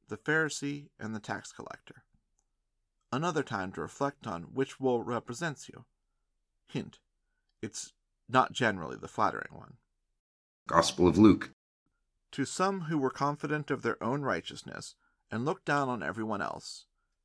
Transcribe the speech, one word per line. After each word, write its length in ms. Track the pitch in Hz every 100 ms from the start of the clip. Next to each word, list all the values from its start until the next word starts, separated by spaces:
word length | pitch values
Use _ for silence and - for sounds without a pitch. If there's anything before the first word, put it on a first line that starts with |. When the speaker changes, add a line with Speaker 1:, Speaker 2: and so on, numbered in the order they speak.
| _
Speaker 1:
the 80 | 107
Pharisee 720 | - 156 156 - 143 143 143 -
and 160 | 110
the 60 | 110
tax 320 | - 104 -
collector. 520 | - - - - - _ _ _ _ _ _ _ _ _ _ _
Another 300 | 123 175 156
time 300 | 127 104 95
to 80 | 92
reflect 440 | 76 - 139 - 117
on 280 | 85 85
which 260 | 87 135 -
role 220 | 131 120
represents 680 | 113 117 - 117 165 135 -
you. 160 | - - _ _ _ _ _ _ _ _
Hint, 320 | 139 - - _ _ _ _ _ _
it's 320 | 110 - - _ _ _ -
not 260 | 127 104
generally 440 | - 113 95 76 62
the 120 | -
flattering 440 | - 101 57 -
one. 240 | - - - _ _ _ _ _ _ _ _ -
Speaker 2:
Gospel 420 | 82 - - 87
of 80 | 82
Luke. 340 | 107 - - - _ _ _ _ _ _ _
Speaker 1:
To 120 | -
some 380 | 135 - 190 196
who 160 | 156 160
were 120 | 131
confident 600 | - 143 147 151 151 147
of 120 | 131
their 200 | 113 -
own 200 | 110 139
righteousness 720 | 135 87 - - - - - - _ _ _
and 140 | 110
looked 200 | 135 190
down 240 | - 143 135
on 140 | 120
everyone 400 | 76 104 110 101
else, 440 | 80 - - - - _ _ _